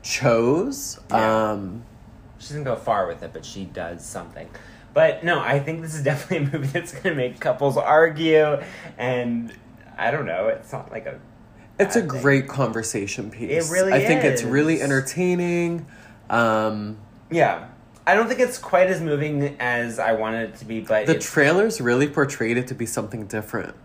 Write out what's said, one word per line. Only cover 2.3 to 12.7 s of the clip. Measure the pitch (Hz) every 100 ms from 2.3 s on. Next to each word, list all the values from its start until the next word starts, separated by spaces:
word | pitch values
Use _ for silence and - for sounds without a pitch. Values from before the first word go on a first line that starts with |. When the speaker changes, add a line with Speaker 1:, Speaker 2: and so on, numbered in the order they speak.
| -
Speaker 2:
She | -
doesn't | 147
go | 135 113
far | - 104 90
with | 82
it, | -
but | 80
she | - 98
does | 92 98 82 85
something. | - 95 87 - 85 - - - -
But | 147 160 -
no, | 170 156
I | 117 139
think | 139 160
this | 160
is | 156
<laughs> | 139
definitely | 143 - 175 139
a | 156
movie | 135
that's | 175 170
gonna | - 190
make | 147 123 -
couples | 151 123 139 123
argue, | 117 151 165 151 165 156 151 143 - - - -
and | 123 123 120 117 117 - - - - -
I | 110
don't | 151 117
know, | 87 110
it's | 113 -
not | 113 -
like | 113 -
a | - - - - - - -
Speaker 1:
It's | 196 233
a |
Speaker 2:
bad | 170
thing. | 131
Speaker 1:
great | 139 139 135
conversation | 143 120